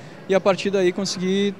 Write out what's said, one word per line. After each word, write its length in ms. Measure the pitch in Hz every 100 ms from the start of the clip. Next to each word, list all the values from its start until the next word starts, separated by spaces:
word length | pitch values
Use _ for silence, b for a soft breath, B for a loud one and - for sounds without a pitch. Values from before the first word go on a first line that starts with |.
| B B -
e 80 | 190
a 40 |
partir 300 | 202 180 208
daí 220 | 196 180
conseguir, 640 | 185 190 190 185 196 202 196